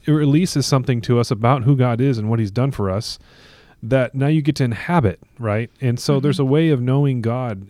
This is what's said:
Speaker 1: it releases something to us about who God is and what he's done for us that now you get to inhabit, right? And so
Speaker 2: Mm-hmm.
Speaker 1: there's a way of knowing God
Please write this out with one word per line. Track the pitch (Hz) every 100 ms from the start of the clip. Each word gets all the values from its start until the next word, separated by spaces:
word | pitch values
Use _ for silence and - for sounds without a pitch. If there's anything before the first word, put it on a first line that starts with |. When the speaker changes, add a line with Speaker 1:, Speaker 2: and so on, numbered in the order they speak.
Speaker 1:
it | -
releases | 151 147 151 185 147 -
something | 135 123 120
to | 117 120
us | 113
about | 110 117 139
who | 117 135
God | 123 117
is | 139 113
and | 107
what | 113
he's | 104
done | 107 139
for | 127 98
us | 98 - - - - - - - _
that | 113 131 123
now | 135 139
you | 156
get | 147 147
to |
inhabit, | 127 104 - 175 113 - _ -
right? | 113 104 117 -
And | 131 123
so | - 139
Speaker 2:
Mm-hmm. |
Speaker 1:
there's | 143 139
a |
way | 135 147 165
of | 131
knowing | 123 139 143 123
God | 113 123 123 95